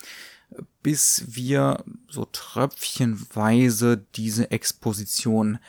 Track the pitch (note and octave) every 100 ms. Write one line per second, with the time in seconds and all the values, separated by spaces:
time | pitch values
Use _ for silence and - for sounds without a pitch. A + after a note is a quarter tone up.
0 | - - - - _ - - _ C#3+ D3
1 | - - B2 A#2 B2+ C#3 C#3 - - -
2 | - - A2 - - - C#3 - - -
3 | B2 G#2 A2+ - G#2+ A#2 B2+ G#2+ A#2+ A#2
4 | - - A2 G#2+ A#2 A#2 - - A#2+ G2+
5 | G#2 - A#2+ A2 G#2+ G#2+